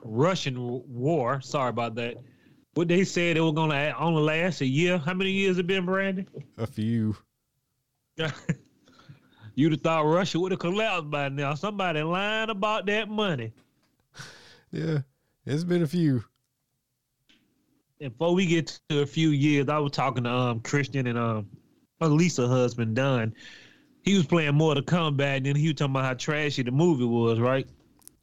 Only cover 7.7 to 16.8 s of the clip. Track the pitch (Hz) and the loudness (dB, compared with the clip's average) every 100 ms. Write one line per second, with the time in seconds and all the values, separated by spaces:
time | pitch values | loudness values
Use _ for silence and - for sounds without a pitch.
7.7 | _ _ _ _ - 156 - - 147 _ | _ _ _ _ -6 -6 -6 -6 -6 _
8.7 | _ _ _ - - _ _ 107 123 156 | _ _ _ -20 -20 _ _ -10 0 0
9.7 | 156 160 160 151 175 196 165 190 185 170 | 2 0 0 2 2 0 -2 -2 -2 -2
10.7 | 202 220 180 147 147 139 139 143 147 202 | -2 -2 -2 -4 -4 -4 -4 -4 -4 -6
11.7 | 202 185 151 160 180 208 220 220 208 214 | -4 -2 -2 -2 -2 -2 -2 -4 -2 -2
12.7 | 214 190 208 208 214 208 135 113 - _ | -2 -2 -2 -2 -2 -2 -2 -6 -12 _
13.7 | _ _ _ _ - - - - - - | _ _ _ _ -20 -20 -20 -20 -20 -12
14.7 | 160 160 151 135 _ _ _ 120 147 175 | -6 -2 -2 -4 _ _ _ -6 -4 -2
15.7 | 175 156 175 156 123 - _ _ _ _ | 0 0 2 2 2 -2 _ _ _ _
16.7 | _ | _